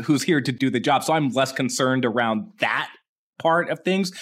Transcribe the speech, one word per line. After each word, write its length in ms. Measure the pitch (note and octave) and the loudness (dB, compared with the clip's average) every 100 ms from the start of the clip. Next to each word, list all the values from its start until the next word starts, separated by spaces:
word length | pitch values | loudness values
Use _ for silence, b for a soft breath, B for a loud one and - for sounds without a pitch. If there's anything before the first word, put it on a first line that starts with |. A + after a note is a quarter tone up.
who's 180 | A#2 C#3 | 0 0
here 200 | - D3+ | 2 0
to 100 | C3+ | 0
do 160 | A#2 C3 | -2 -2
the 100 | A#2+ | 0
job. 240 | C#3+ C3+ | 2 2
So 120 | - | 2
I'm 160 | D#3+ C#3 | 0 2
less 220 | A#2+ C3 | 0 0
concerned 520 | - C3 - C3 C3 | -2 -4 0 0 2
around 480 | A#2+ A2+ A2+ A2 G2 - | 0 0 0 -2 -4 -4
that 320 | A#2+ B2 - - _ _ _ - | -2 -2 -4 -12 _ _ _ -4
part 320 | E3 E3+ D#3+ | 0 0 0
of 100 | D#3+ | -4
things 300 | F3+ F#3+ F#3 B | -2 0 -2 B